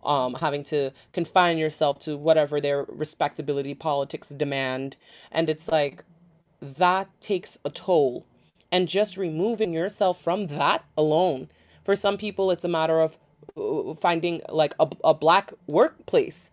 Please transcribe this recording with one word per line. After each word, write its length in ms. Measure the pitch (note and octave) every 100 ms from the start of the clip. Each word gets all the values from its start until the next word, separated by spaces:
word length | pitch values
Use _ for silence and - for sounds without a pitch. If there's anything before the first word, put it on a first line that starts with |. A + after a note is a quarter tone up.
um, 320 | - C#3+ B2+
having 280 | B2+ D#3+ C#3+
to 260 | C#3 D3+ C3+ - _
confine 460 | - E3+ F#3 F3 E3
yourself 400 | D#3 D3+ D3 C#3
to 180 | - D3
whatever 420 | D3+ D#3 D3 D3
their 260 | C#3+ C#3+
respectability 880 | C#3 - D3+ - D3 - C#3+ C#3+ C#3
politics 560 | C#3+ D#3+ C#3+ C#3 D3+ -
demand. 640 | C#3+ D3 C#3 C3 C3 C3+ - _ - -
And 200 | - D#3+
it's 180 | D#3 -
like, 360 | D#3 C#3+ - - _ _ _ _ _
that 600 | C#3+ C3+ F3 F#3 G3 _
takes 380 | - F#3+ - - G3
a 40 |
toll. 540 | - - F3 C#3 A#2+ - _ _ _ _
And 160 | F3+ F3+
just 300 | F#3+ G#3 -
removing 560 | F#3 D#3 G3+ A3 G#3
yourself 460 | D#3+ F3+ G#3 F#3+ F3+
from 240 | - F#3 F#3+
that 380 | D3 D3 G#3 - -
alone, 540 | D#3 D#3 F#3 C3 D#3 _ _ _
for 100 | -
some 220 | G3 G3+ G3
people, 340 | G#3 F#3+ F#3+
it's 140 | F3
a 40 | F3
matter 320 | E3 D#3+ D#3+
of, 180 | D#3+ - _ _ - -
uh, 360 | G#2+ D3 G#2+
finding, 460 | D#3+ F#3 E3+ F3 E3 -
like, 260 | D#3 D3+ -
a, 80 | D#3 -
a 80 | -
Black 400 | D3+ D#3 F3+ G3 - -
workplace. 840 | D3+ D4+ - - F3 - - -